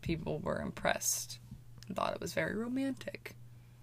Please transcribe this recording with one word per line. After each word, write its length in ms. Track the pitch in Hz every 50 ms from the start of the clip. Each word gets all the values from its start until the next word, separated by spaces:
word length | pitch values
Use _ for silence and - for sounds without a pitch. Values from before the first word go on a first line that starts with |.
People 380 | - - 175 160 156 156 156 151
were 200 | - - - -
impressed 760 | - - - - - - - - - - - - - - - - - - - - - - - - - -
and 80 | 190
thought 180 | - - - -
it 80 | -
was 120 | - 175 -
very 220 | - 160 - -
romantic. 800 | 202 226 240 247 262 269 277 262 - - - - - - - - - - - - - - - - -